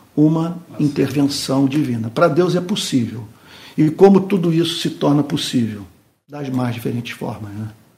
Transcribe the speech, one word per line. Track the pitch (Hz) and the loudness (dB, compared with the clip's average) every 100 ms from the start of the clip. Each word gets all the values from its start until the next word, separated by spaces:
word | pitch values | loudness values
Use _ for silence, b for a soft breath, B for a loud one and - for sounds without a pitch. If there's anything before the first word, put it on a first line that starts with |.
| B - | B 2
uma | 156 160 165 175 - - | 4 4 -2 -6 -10 -2
intervenção | 147 139 139 147 139 - - 131 139 | -2 0 -2 0 0 -2 -2 0 2
divina. | 147 131 117 113 | 0 -2 -2 -4
Para | 131 170 | 2 2
Deus | 147 180 175 | 2 2 0
é | |
possível. | 180 202 - 135 107 110 110 B B B B B | -2 -4 -2 -2 -2 -6 -16 B B B B B
E | 156 | 2
como | 156 196 190 | 6 6 6
tudo | 190 202 170 | 4 0 0
isso | 165 165 - | 0 0 -2
se | 156 | -6
torna | - 147 143 | -2 2 2
possível? | 143 131 - 127 113 104 92 _ _ _ _ | 0 -4 -2 -2 -2 -4 -14 _ _ _ _
Das | 147 139 | -12 -6
mais | 127 123 | -2 -2
diferentes | 113 135 120 117 | -4 -4 -6 -8
formas, | - 135 101 107 | -10 -10 -10 -12
né? | 101 110 - _ | -10 -12 -12 _